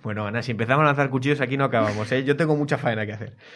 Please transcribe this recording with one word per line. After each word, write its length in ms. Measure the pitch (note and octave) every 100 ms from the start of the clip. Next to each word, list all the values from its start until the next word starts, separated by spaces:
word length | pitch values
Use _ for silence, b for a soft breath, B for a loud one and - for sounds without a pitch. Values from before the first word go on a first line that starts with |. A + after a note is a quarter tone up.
Bueno, 240 | G#2+ G#2 G#2
Ana, 140 | A#2
si 100 | B2
empezamos 320 | G#2+ A#2 C#3+
a 40 | D3+
lanzar 220 | C#3 C3+
cuchillos 300 | B2+ C3+ C#3+
aquí 160 | B2+ C#3
no 80 |
acabamos, 480 | C3+ A#2+ G#2+ G#2 G#2+
¿eh? 140 | D3 C3+
Yo 100 | D3
tengo 220 | D#3+ D3+
mucha 200 | D3 C3+
faena 280 | B2+ A2 G#2+
que 80 |
hacer. 240 | G#2 G#2+ - B